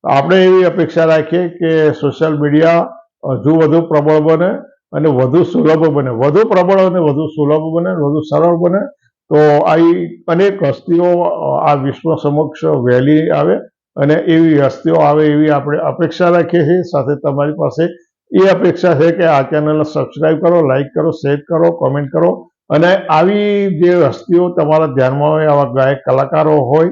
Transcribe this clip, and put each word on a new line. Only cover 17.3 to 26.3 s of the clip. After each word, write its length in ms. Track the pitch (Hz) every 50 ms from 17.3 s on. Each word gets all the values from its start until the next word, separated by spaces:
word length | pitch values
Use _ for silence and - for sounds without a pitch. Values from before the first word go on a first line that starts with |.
| 139 143 143 147 156
પાસે 300 | 160 156 139 - 151 165 175 160 - _ _ _ _ _ _ - 185 190
એ 40 |
અપેક્ષા 460 | 196 185 190 - 180 147 - - 185 165
છે 180 | 135 151 170
કે 140 | 165 190 175
આ 160 | 165 151 139
ચેનલને 420 | 135 127 165 151 151 151 151 156 151
સબસ્ક્રાઇબ 640 | 151 - 147 135 - - 143 151 156 160 151 180
કરો, 220 | 170 175 170 156
લાઈક 200 | 135 131 135 143 139 _
કરો, 160 | 156 156 165
શેર 260 | 156 165 - 139 143 143 143
કરો, 240 | - 165 160 170 170
કોમેન્ટ 380 | 170 - - 131 139 143 143 135
કરો 360 | - 160 165 175 185 - - _ _ _ _ _
અને 260 | - 151 165 175 190
આવી 720 | 190 - - 156 156 170 190 208 208 208 208 202 202 202 196 180 151 175
જે 220 | 175 180 175 160
હસ્તીઓ 440 | 131 - - - - 175 175 180 175
તમારા 360 | 175 175 156 147 156 156 160
ધ્યાનમાં 440 | 147 127 135 127 131 135 143 147 151
હોય, 160 | 156 156 156
આવા 180 | 151 143 143 139
ગાયક 340 | 123 123 135 131 135 139 135 - 135
કલાકારો 420 | 131 131 139 135